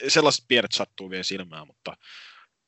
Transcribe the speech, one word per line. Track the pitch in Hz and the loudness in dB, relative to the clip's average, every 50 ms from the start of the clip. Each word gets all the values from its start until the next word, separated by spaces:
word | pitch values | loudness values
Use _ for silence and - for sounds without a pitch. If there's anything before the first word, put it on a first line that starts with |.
| 123 135 | 0 2
sellaiset | - 165 151 143 131 - - - | 4 4 6 4 2 2 0 2
pienet | 123 117 107 - | 2 2 2 2
sattuu | - - 101 - _ - 98 92 | -2 -4 -4 -6 _ -14 -12 -10
vielä | 95 92 | -8 -8
silmään, | 90 - 98 95 92 85 80 78 78 | -6 -6 -8 -8 -10 -12 -16 -18 -18
mutta | 73 _ _ - 80 73 - _ - - - - - - - - _ _ _ _ | -20 _ _ -14 -14 -14 -14 _ -20 -20 -20 -20 -20 -20 -20 -20 _ _ _ _